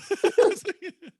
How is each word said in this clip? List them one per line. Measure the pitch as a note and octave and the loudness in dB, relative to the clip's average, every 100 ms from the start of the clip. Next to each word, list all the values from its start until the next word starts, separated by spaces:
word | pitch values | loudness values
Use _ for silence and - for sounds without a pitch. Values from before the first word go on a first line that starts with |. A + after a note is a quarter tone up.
<laughs> | - G4+ A4 F#4+ A#4+ G4+ G4+ - F4+ - D#4+ | -6 -2 0 4 2 2 -8 -10 -12 -16 -20